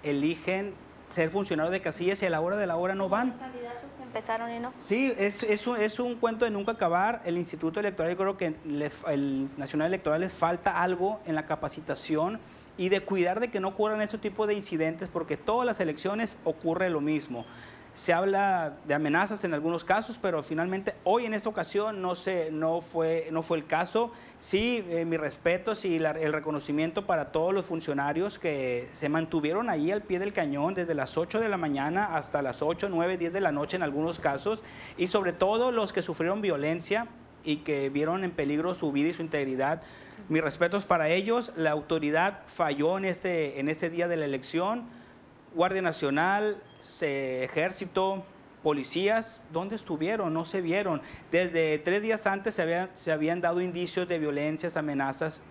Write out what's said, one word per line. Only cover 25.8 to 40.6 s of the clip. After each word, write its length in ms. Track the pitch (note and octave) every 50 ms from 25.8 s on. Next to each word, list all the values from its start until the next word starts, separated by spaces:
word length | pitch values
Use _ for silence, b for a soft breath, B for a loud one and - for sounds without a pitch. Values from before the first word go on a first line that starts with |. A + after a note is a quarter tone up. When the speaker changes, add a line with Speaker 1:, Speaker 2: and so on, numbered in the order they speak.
| -
Speaker 1:
y 160 | G3 E3+ D#3+
la, 120 | D#3+ D#3
el 200 | D3 D#3 D#3+ D3+
reconocimiento 720 | D3+ D3+ C#3+ D#3 D3+ D3 C#3 - C#3+ D3 D#3 D#3+ D#3+ - -
para 280 | - F#3 D#3+ D3 C#3 -
todos 200 | D#3 D#3+ F3+ F#3+
los 120 | G3 F3+
funcionarios 720 | - F3 E3 D#3+ - C#3+ C#3 C#3 C#3+ D3 D#3+ F#3 G#3 G3+ -
que 500 | - E3+ D3+ C#3 C3 B2+ B2 A#2+ B2 - -
se 160 | - - C#3+
mantuvieron 600 | D3 D#3+ E3 D#3+ - E3 D3 D3 D#3+ G3+ A#3+ A#3+
ahí 220 | F#3+ D#3 D3 D#3+
al 120 | F#3+ G#3 G#3
pie 160 | - F3+ F3+
del 120 | F#3+ G3+
cañón 420 | G3+ - E3+ D3 C#3 C#3+ C#3+ E3+ G3
desde 220 | F#3 F3 E3+ E3
las 220 | C#3+ C3+ - - -
ocho 240 | E3 F3 - G#3+
de 80 | A3+ A3
la 80 | G3+ F#3
mañana 580 | E3 D3+ C#3+ C#3 C3+ D3 E3 F#3+ G#3 G3+ E3
hasta 260 | D#3 C3 - - D3
las 200 | C#3+ C3 A#2+ -
ocho, 260 | D#3 D3+ E3+ E3+ - G3+
nueve, 300 | F#3+ E3 E3 F3+ F#3 F3+
diez 160 | E3+ E3+ E3
de 80 | G3
la 100 | G3 E3+
noche 240 | D3 C#3+ D3 D3 -
en 80 | - E3
algunos 360 | D3 C3+ C#3+ D#3 E3 E3+ -
casos, 440 | - D3+ C#3 C#3 - G3 A3 G#3+ B B B B B B B
y 120 | B E3+ F#3
sobre 260 | - G#3+ G3 F3+ E3+
todo 400 | E3+ F#3 F#3+ G#3+ A3+ A#3+ B3+ B3
los 180 | A3+ G#3+ F#3+
que 100 | - G3
sufrieron 400 | F3+ - E3 - D#3+ E3+ F#3+ G#3+
violencia 640 | G#3 G3+ E3 C#3+ C#3 D3+ E3 E3+ D#3+ - G3+ A3 A#3 A3+ - - - - - - -
y 140 | D#3+ D3+ D3
que 320 | D3+ - D3+ C#3 C#3 C3+
vieron 340 | C3+ C#3+ D3+ D#3 E3+ F#3+ F#3+
en 80 | F3+
peligro 420 | F3 F3 D3+ C#3 D3 D3 E3 F3+ F#3
su 200 | F3+ - D#3 C#3
vida 160 | C#3 C#3+ D#3+
y 40 | E3+
su 80 | E3
integridad. 600 | E3 D#3+ D#3+ D3+ C#3 C3+ C3 B2+ C3+ C#3 D#3 E3 B B B B B B B B G#2 -
Mis 120 | D3+ D#3+
respetos 440 | D#3+ D3+ - D#3+